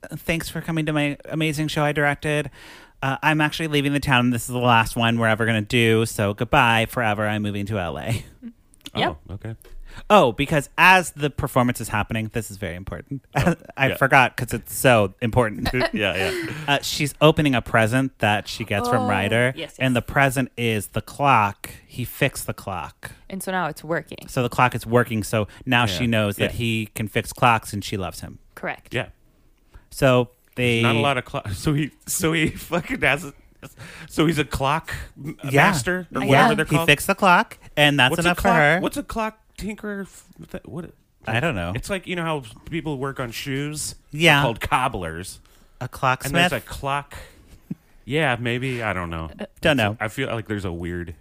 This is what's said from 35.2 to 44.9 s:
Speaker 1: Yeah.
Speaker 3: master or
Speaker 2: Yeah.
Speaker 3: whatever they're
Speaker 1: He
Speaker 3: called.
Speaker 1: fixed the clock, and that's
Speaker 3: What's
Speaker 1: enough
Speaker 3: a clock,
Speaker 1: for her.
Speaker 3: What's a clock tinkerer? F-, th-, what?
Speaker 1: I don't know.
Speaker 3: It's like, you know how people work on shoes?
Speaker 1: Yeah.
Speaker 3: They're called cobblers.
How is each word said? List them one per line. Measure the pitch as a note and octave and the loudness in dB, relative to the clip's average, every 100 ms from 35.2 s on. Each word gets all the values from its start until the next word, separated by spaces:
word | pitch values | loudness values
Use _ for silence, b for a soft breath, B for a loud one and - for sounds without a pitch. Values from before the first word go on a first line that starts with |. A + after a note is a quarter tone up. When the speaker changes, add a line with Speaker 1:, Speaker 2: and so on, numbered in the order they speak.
| C#3+ - | -14 -12
Speaker 1:
Yeah. | C#3 C3+ F3 | 0 4 4
Speaker 3:
master | F3 B2+ F3+ F3+ | 2 0 -4 -4
or | - | -6
Speaker 2:
Yeah. | - | 2
Speaker 3:
whatever | - - | 6 6
they're | G#3+ D#3 | 4 0
Speaker 1:
He | D#3+ | 0
Speaker 3:
called. | E3 | 4
Speaker 1:
fixed | C#3+ - | 2 4
the | |
clock, | G3 G3 F3 A3+ - B - | 2 6 4 4 -6 B 2
and | D3 C#3+ | 4 6
that's | B2+ | 4
Speaker 3:
What's | E3 E3+ | 4 0
Speaker 1:
enough | F3+ | 2
Speaker 3:
a | |
clock, | G3 | 2
Speaker 1:
for | E3+ | 4
her. | D3 E3 | 4 4
Speaker 3:
What's | - - | 0 -6
a | |
clock | - A3+ A3 A3 _ - | -8 -6 -6 -8 _ -12
tinkerer? | F#3 G#3 G#3+ G3+ | -10 -10 -10 -10
F-, | F#3+ - - - - | -12 -16 -20 -20 -16
th-, | - - | -14 -12
what? | D#3+ - - _ _ - | -12 -14 -18 _ _ -4
Speaker 1:
I | A2 | -2
don't | D#3+ | 0
know. | A2 E2+ | -2 -4
Speaker 3:
It's | G2+ - | -4 -6
like, | G3 F3 | -8 -6
you | |
know | F3+ | -6
how | E3 D#3 A#2+ - - | -4 -6 -8 -18 -10
people | E3 D3 C#3 | -8 -6 -6
work | C#3 C3+ | -6 -6
on | B2+ | -8
shoes? | A2 - C3+ D3 D3+ - - _ | -8 -6 -6 -6 -8 -10 -12 _
Speaker 1:
Yeah. | D3 E3 C#3+ | 2 6 6
Speaker 3:
They're | |
called | C#3 A2 | 4 0
cobblers. | - C#3+ B2+ | -2 0 0